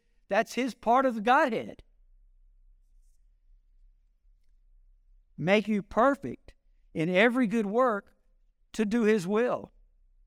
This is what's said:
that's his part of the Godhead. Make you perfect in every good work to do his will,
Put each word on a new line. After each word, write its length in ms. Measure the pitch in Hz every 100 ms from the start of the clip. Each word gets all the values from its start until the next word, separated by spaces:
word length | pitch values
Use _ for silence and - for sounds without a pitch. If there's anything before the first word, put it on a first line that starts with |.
| _ _ _
that's 240 | 196 226
his 200 | - 262
part 320 | - - 240 262
of 80 |
the 80 | 226
Godhead. 600 | 208 262 302 214 110 - - _ _ _ _ _ _ _ _ _ _ _ _ _ _ _ _ - _ _ _ _ _ _ _ _ _ _ _ _ _ _ _ _ _ -
Make 300 | 151 208 202
you 140 | 208
perfect 720 | - - 254 277 127 - - _ _ _ _
in 160 | 175 160
every 380 | 180 233 240 240
good 180 | 233 202
work 500 | 220 262 202 - _ _ _ _ _ _
to 120 | - 202
do 180 | 233
his 240 | 214 220 170
will, 440 | 208 240 - 101 _ _ _ _ _